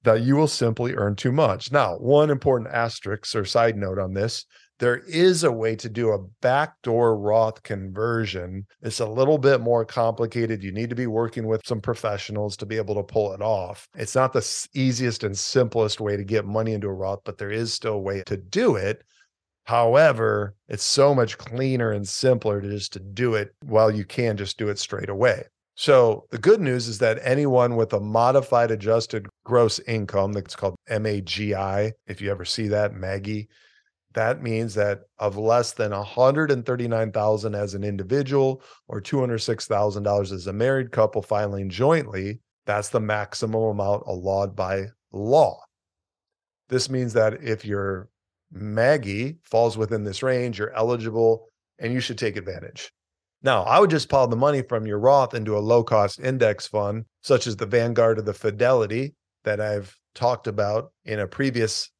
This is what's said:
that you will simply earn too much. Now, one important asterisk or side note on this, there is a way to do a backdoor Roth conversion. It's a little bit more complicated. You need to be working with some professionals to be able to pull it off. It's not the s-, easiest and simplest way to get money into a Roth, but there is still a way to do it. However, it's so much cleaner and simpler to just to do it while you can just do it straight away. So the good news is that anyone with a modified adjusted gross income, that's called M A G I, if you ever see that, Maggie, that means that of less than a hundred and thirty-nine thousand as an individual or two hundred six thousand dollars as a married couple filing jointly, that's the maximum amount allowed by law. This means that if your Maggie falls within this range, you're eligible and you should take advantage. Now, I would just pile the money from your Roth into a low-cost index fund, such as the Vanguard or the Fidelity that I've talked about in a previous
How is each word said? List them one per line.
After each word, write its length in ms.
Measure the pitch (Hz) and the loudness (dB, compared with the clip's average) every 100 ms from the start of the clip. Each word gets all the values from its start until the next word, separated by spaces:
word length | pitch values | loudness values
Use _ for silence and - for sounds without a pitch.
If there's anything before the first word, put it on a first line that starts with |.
that 180 | 117 113 | 2 4
you 140 | 120 143 | 4 4
will 120 | 151 | 2
simply 460 | - 117 113 123 | 2 0 0 -4
earn 220 | 117 104 101 | -2 -2 0
too 160 | 127 | 0
much. 380 | 139 139 92 - | 2 2 2 0
Now, 280 | 143 110 85 | 2 2 0
one 320 | 120 147 151 | 4 4 4
important 420 | 139 147 127 113 | 2 2 0 0
asterisk 640 | 127 117 - 98 107 - 113 | -2 -2 -4 -8 -8 -4 -4
or 80 | |
side 320 | 95 120 117 104 | 0 2 2 2
note 220 | 95 95 | -4 -4
on 160 | 92 | -4
this, 320 | 95 110 - - _ _ _ | -2 -4 -4 -12 _ _ _
there 180 | 120 120 - | 0 0 -2
is 380 | 160 185 170 | 2 4 4
a 80 | 160 | 0
way 240 | 113 113 113 | 0 -2 -2
to 120 | 120 | -6
do 220 | 110 113 | -2 0
a 80 | 101 92 _ | 0 -4 _
backdoor 720 | 123 135 156 _ 127 113 117 110 | 0 0 -2 _ -2 2 2 2
Roth 460 | 104 110 110 110 | 2 2 2 -2
conversion. 1040 | - 101 95 92 113 113 107 92 90 92 98 _ | -8 -8 -6 -4 -2 -2 -2 -6 -8 -10 -12 _
It's 160 | 117 - | -10 -6
a 80 | 110 | -4
little 320 | 107 135 156 | 0 2 4
bit 220 | 135 131 | 4 4
more 240 | 117 120 | 2 0
complicated. 800 | 113 - 113 110 113 120 113 107 | 0 0 0 0 -4 -2 -4 -4
You 80 | 95 | -6
need 180 | 95 120 | -6 -6
to 60 | 120 | -4
be 100 | 123 | -4
working 400 | 110 117 117 110 | -2 -2 -4 -2
with 140 | 110 | -4
some 160 | - 113 | -2 -6
professionals 760 | 127 117 110 101 - 104 104 - | -4 -4 -4 -4 -6 -6 -6 -6
to 100 | 101 | -6
be 100 | 110 | -4
able 200 | 101 104 | -2 -4
to 80 | |
pull 280 | 92 110 104 | -2 0 -2
it 80 | 98 | -2
off. 480 | 107 104 90 104 - | -2 -2 -4 -12 -16
It's 220 | - 110 131 | -12 -4 0
not 160 | 131 | 2
the 80 | 127 | 2
s-, 280 | - - - | -2 -8 -8
easiest 480 | 143 131 120 127 113 | -2 0 0 -2 -2
and 160 | 107 95 | -6 -6
simplest 600 | - 131 117 117 107 - | 0 2 2 2 0 0
way 160 | 107 104 | -4 -4
to 80 | |
get 200 | 101 110 | -2 -2
money 280 | 101 110 110 | 0 -2 -2
into 160 | 107 101 | -2 -4
a 40 | |
Roth, 280 | 95 95 98 | -4 -4 -4
but 140 | - 90 | -8 -10
there 140 | 101 | -6
is 200 | 107 117 | -4 -4
still 220 | - 113 | -4 -4
a 40 | 104 | -4
way 260 | 98 98 - | -4 -6 -6
to 100 | 98 | -8
do 380 | 92 190 240 | -4 0 2
it. 300 | 110 95 110 _ _ _ _ _ _ | 0 -2 -6 _ _ _ _ _ _
However, 960 | - 117 117 135 156 117 110 107 101 - _ | -2 2 6 6 6 4 0 0 -2 -10 _
it's 160 | 101 | -6
so 300 | - - 139 | -2 4 4
much 240 | 135 117 - | 4 0 -2
cleaner 540 | - 117 135 131 113 | -10 -4 -2 0 0
and 140 | 104 98 | -2 -6
simpler 540 | - 131 120 110 101 | 0 2 2 0 -2
to 80 | 101 | -4
just 240 | 104 98 | -8 -8
to 60 | 98 | -12
do 340 | 95 98 123 | -12 -4 0
it 200 | 110 101 _ | 0 -4 _
while 280 | - 110 110 | 0 4 4
you 120 | 104 | 2
can 320 | 95 - 117 104 | -4 -2 -2 -2
just 220 | 98 - | -6 -6
do 100 | 104 | -6
it 100 | 101 | -4
straight 280 | - 98 - | -6 -8 -8
away. 360 | 98 123 104 - _ _ - | 0 2 2 -6 _ _ -6
So 500 | - 131 117 107 - | 6 6 6 2 -4
the 80 | 120 | 0
good 220 | 160 220 | 4 4
news 280 | 151 127 117 | 4 -2 -4
is 100 | 101 | 0
that 220 | 120 113 | 0 2
anyone 540 | 127 135 143 123 120 117 | 0 2 4 4 4 2
with 160 | 110 | 0
a 80 | 104 | 0
modified 720 | 104 113 120 135 127 120 117 | 0 2 6 4 4 2 2
adjusted 560 | 110 101 113 - 110 98 _ | 0 2 2 0 -8 -10 _
gross 340 | - 123 113 - | 2 4 4 2
income, 520 | - 113 98 98 98 | -4 -4 -2 -2 -2
that's 240 | 101 92 - | -4 -8 -6
called 180 | 98 87 - | -6 -6 -6
M 180 | 110 110 | -4 -2
A 140 | 104 | -4
G 340 | 95 101 104 | -4 -6 -2
I, 380 | 95 98 98 107 110 - | -2 -2 -2 -2 -6 -14
if 120 | 95 | -8
you 100 | 101 | -6
ever 140 | 95 | -6
see 240 | 87 - 107 | -6 -4 -2
that, 240 | 104 104 | 0 0
Maggie, 560 | 101 92 98 98 107 104 _ _ _ _ _ _ | -4 -6 -6 -6 -8 -10 _ _ _ _ _ _
that 280 | - 113 131 | -2 -2 -2
means 340 | 120 110 113 | -2 -4 -2
that 260 | 101 104 98 _ _ | 0 0 -2 _ _
of 180 | 104 98 | -4 -2
less 360 | 110 120 117 | 2 2 2
than 200 | - 107 | -2 -4
a 80 | 101 | -4
hundred 480 | 101 - 131 143 156 | -6 2 4 4 0
and 120 | 131 | 0
thirty-nine 460 | 113 123 120 113 110 | 0 -4 -2 -2 -2
thousand 460 | 107 107 107 107 104 | 0 2 0 -2 -4
as 180 | 104 | -6
an 80 | 98 | -4
individual 800 | 104 98 92 135 135 139 135 131 - - _ | -6 -6 -2 -2 0 2 2 -2 -10 -20 _
or 140 | 104 | -12
two 180 | - 139 | -4 -2
hundred 200 | 127 113 | 0 -2
six 280 | - 110 - | -4 -4 -2
thousand 380 | 104 104 101 | 0 0 0
dollars 260 | 101 101 95 | 0 0 0
as 160 | 95 90 | -6 -8
a 60 | |
married 400 | 101 123 135 120 | -2 0 0 -2
couple 280 | - 107 110 | 2 2 2
filing 480 | - 104 104 98 98 | -2 -2 -2 -4 -6
jointly, 720 | 92 135 165 120 98 98 113 _ _ | 0 2 2 0 -6 -6 -8 _ _
that's 260 | - 104 107 | -4 -2 0
the 100 | 120 | -2
maximum 600 | 107 107 101 - 113 110 | 0 -2 -2 -6 -2 0
amount 440 | 110 101 98 104 - | 0 0 0 -2 -2
allowed 480 | 92 92 98 98 | -6 -2 0 -2
by 320 | 95 92 98 101 _ _ | -4 -4 -2 -6 _ _
law. 480 | 98 107 147 123 - - _ _ _ _ _ _ _ _ _ _ | -8 2 4 4 0 -18 _ _ _ _ _ _ _ _ _ _
This 200 | 127 127 | -2 -2
means 240 | 131 123 | -2 0
that 280 | 113 110 110 | 2 2 0
if 220 | 127 110 | -4 -6
your 440 | 107 101 98 92 101 _ _ _ _ | -4 -4 -4 -6 -10 _ _ _ _
Maggie 840 | 95 104 107 123 151 107 101 131 165 | -12 -6 2 4 2 0 -4 -6 -8
falls 340 | _ 110 117 107 | _ 2 2 0
within 280 | 107 110 | -2 -2
this 180 | 104 95 | -4 -4
range, 380 | 131 127 123 98 | -2 0 -2 -4
you're 120 | 104 | -6
eligible 720 | 110 113 120 110 110 113 113 - _ _ _ | -2 0 0 -2 2 2 2 -2 _ _ _
and 120 | 117 | -4
you 60 | 127 | -4
should 200 | - 117 | -4 -4
take 180 | 113 98 | -4 -4
advantage. 560 | 95 78 - - - _ _ _ _ _ | -10 -12 -14 -16 -20 _ _ _ _ _
Now, 220 | 135 113 | 0 2
I 160 | 90 147 | 4 4
would 100 | 202 | 6
just 180 | 156 - | 2 0
pile 200 | 139 123 | 2 2
the 80 | 117 | 2
money 260 | 143 143 | 2 0
from 240 | - 113 110 | -2 -4 -4
your 140 | 104 | 0
Roth 340 | 120 139 123 | 4 4 4
into 240 | 120 107 104 | -2 -2 -2
a 0 | |
low-cost 600 | 107 117 113 113 101 - | 4 4 4 2 2 0
index 480 | 131 131 139 - - | -4 2 2 0 -4
fund, 380 | 107 101 110 113 _ | -4 -4 -6 -10 _
such 240 | - 120 120 | 2 2 2
as 100 | 107 | -4
the 100 | 107 | 0
Vanguard 520 | 117 117 117 113 110 | 0 2 2 2 2
or 40 | |
the 100 | 104 | -2
Fidelity 840 | 95 110 101 120 127 107 113 139 - _ _ | -4 -4 0 2 2 2 -2 -6 -10 _ _
that 180 | 110 104 | -6 -4
I've 340 | 107 104 98 _ _ | -2 -4 -8 _ _
talked 320 | - 123 120 - | -2 0 0 -4
about 460 | 104 101 107 127 _ | -2 -2 -2 -6 _
in 140 | - 107 | -8 -6
a 80 | 95 | -6
previous 640 | - 135 120 110 - - | -2 -2 0 -2 -4 -10